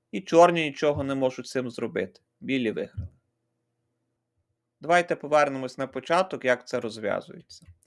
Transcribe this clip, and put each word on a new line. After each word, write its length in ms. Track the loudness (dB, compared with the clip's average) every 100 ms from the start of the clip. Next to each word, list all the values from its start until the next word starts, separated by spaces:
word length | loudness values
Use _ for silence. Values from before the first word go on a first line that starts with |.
| _
і 100 | -12
чорні 440 | 2 6 8 6
нічого 400 | -4 -2 -2 0
не 100 | -2
можуть 320 | -2 -2 -4 -8
з 40 |
цим 200 | -6 -6
зробити. 500 | -6 -6 -4 -6 -8 _ _
Білі 300 | -6 -2 -2
виграли. 380 | -4 -6 -10 -12 _ _ _ _ _ _ _ _ _ _ _ _ _ _ _ _ _
Давайте 360 | 2 2 2 -2
повернемось 640 | 2 4 4 0 -8 -8
на 80 | -8
початок, 580 | -6 0 0 0 -2
як 240 | 0 0 -2
це 120 | -6
розв'язується. 840 | -6 -6 -4 -4 -6 -16 -20 -20 -20 -20